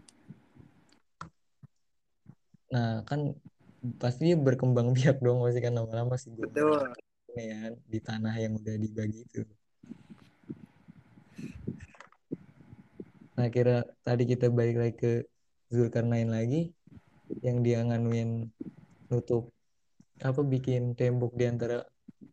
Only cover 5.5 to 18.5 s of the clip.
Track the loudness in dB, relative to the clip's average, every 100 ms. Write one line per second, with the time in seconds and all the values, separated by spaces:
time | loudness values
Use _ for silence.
5.5 | 0 0 -2 -2 -2 -2 -4 -8 -10 -6
6.5 | 0 2 2 0 -8 -20 _ -14 -10 -8
7.5 | -8 -8 -12 -8 -6 -4 -4 -2 -2 -2
8.5 | -2 -4 -4 -4 -2 -4 -6 -10 -10 -10
9.5 | -14 _ _ -20 -20 -20 -20 -20 _ -16
10.5 | -16 -18 _ -20 -20 -20 -20 -20 -18 -16
11.5 | -12 -10 -10 -14 -20 -20 _ _ -14 -14
12.5 | -20 -20 -20 -20 -20 -20 -20 -10 -4 0
13.5 | 2 4 2 0 -8 -2 0 2 2 2
14.5 | 4 2 2 0 0 0 0 -4 _ _
15.5 | _ _ 2 2 2 2 2 0 0 0
16.5 | 0 -2 -8 _ -20 -20 _ -12 -4 -2
17.5 | 2 2 2 2 0 2 0 0 -4 -6